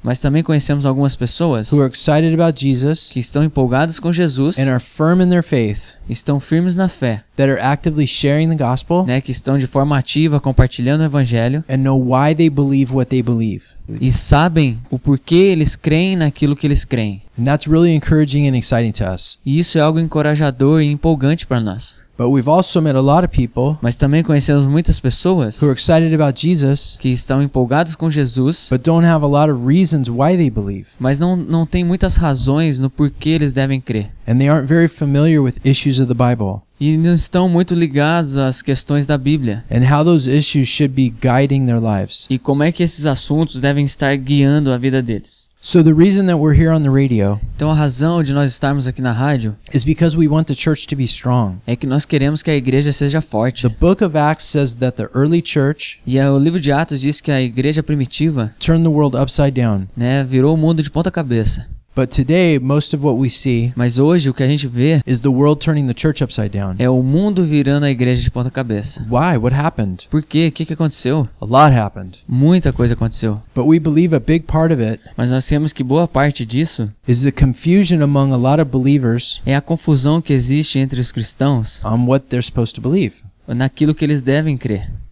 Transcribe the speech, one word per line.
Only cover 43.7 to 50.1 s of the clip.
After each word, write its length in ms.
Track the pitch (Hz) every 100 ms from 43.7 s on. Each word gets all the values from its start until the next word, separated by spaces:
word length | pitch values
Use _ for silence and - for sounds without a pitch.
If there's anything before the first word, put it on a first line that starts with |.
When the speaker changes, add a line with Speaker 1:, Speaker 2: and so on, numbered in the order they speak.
| 143 143
Speaker 1:
estar 300 | - 139 139
guiando 560 | 131 143 139 147 143
a 60 | 123
vida 240 | 131 131
deles. 480 | 120 107 - - - _
Speaker 2:
So 200 | - 180
the 100 | 160
reason 320 | 156 180 196 190
that 140 | 165
we're 160 | 156 143
here 120 | 160 160
on 60 |
the 80 | 143
radio 500 | 135 139 117 98 101 - -
Speaker 1:
Então 140 | 147
a 60 | 156
razão 480 | 147 123 151 170
de 100 | 147
nós 160 | 139 143
estarmos 360 | - 139 143 127
aqui 120 | 127
na 120 | 127
rádio 440 | 113 135 143 110 104 -
Speaker 2:
is 120 | 143
because 340 | 120 151 165